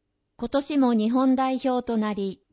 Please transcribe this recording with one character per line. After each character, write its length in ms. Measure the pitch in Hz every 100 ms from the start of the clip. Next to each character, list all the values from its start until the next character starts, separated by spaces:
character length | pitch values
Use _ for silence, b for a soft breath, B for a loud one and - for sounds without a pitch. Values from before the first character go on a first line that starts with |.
| _ _ _ -
今 120 | 240
年 280 | 277 285 285
も 140 | 247
日 180 | 226 220
本 240 | 254 262
代 240 | 262 262 254
表 220 | 262 247 247
と 100 | 226
な 160 | 214
り、 300 | 202 196 - _